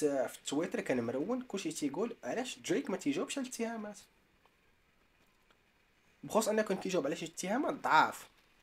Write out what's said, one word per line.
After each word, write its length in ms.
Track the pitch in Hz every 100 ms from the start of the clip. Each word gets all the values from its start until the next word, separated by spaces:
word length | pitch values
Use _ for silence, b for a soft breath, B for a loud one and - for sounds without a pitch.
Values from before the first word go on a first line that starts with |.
| 147
في 320 | 139 113 - -
تويتر 340 | 139 185 226
كان 220 | - 127
مرون 380 | 117 127 180 254
كلشي 300 | - 196 160
تيقول: 440 | - 143 151 240 -
"علاش 360 | - 170 254 -
دريك 300 | - 233 277
ما 80 | 190
تيجاوبش 400 | 143 151 269 277
على 100 | 247
الاتهامات؟" 500 | - 226 226 208 202 - _ _ _ _ _ _ _ _ _ _ _ _ _ _ _ _ _ _ _ _ _
بخصوص 240 | 147 214 208
انه 140 | 214
كان 160 | 214 190
كيجاوب 280 | 190 175 139
على 100 | 170
شي 100 | 160
اتهامات 480 | - 151 247 330
ضعاف، 560 | - 127 156 113 - - _ _ _